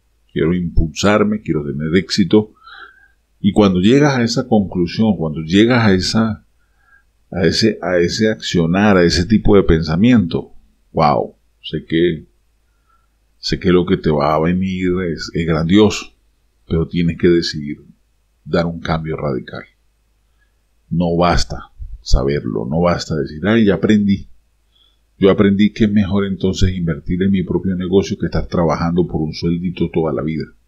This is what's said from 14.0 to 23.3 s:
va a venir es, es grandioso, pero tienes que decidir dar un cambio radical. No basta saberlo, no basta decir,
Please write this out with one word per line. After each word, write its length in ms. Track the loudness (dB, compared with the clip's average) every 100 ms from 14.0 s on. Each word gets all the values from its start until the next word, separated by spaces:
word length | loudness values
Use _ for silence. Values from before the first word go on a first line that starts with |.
| 0
va 240 | 0 0
a 60 | 0
venir 520 | 0 0 -2 -2 -2 -2 -4
es, 180 | -8 -8
es 120 | -6 -2
grandioso, 680 | -2 2 4 4 0 -10 _ _ _ _ _ _
pero 220 | -4 -2
tienes 300 | -2 -2 0
que 100 | 2
decidir 540 | 2 0 -8 -10 -12 -16 _ _ _ _ _ -6
dar 180 | -4
un 160 | -4 -6
cambio 360 | -6 -6 -6 -6
radical. 460 | -6 -6 -8 -16 -16 _ _ _ _ _ _ _ _ _ _ _ _
No 260 | -2 0
basta 560 | 2 2 2 0 -8 -14 -16 -16 -14
saberlo, 640 | 0 0 2 -2 -4 -6 -4
no 140 | 0
basta 340 | 0 0 -4
decir, 320 | -6 -6